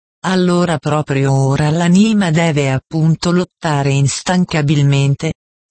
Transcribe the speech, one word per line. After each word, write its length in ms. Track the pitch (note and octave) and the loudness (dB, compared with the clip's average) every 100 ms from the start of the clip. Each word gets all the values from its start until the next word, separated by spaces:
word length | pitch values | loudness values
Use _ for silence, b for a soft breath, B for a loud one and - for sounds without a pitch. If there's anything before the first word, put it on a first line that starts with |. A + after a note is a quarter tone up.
| _ _ E3+ | _ _ -4
Allora 520 | F#3 F3+ F3 F3 D#3 | 0 0 0 0 -2
proprio 560 | D3 D3+ D3 C3+ C#3 | -2 -2 -2 -2 0
ora 380 | C3+ C3+ D3 D3+ | 0 0 0 0
l'anima 580 | D#3+ E3+ F3+ A3 G#3+ F3+ | 0 2 2 2 2 0
deve 420 | D#3+ E3 D3 C#3 | 0 0 0 0
appunto 600 | C3 - D#3+ D#3+ D#3 F3 | -2 -4 -2 0 0 0
lottare 600 | F3 F3+ _ E3 D3 C#3 | 0 -2 _ -4 -2 0
instancabilmente, 1400 | C#3 C#3 - - F3+ F3 D#3+ D3 D3 C#3+ C#3 C#3 C#3 D#3+ - _ _ _ | 0 0 -2 -2 0 0 0 0 2 2 2 0 -2 -4 -8 _ _ _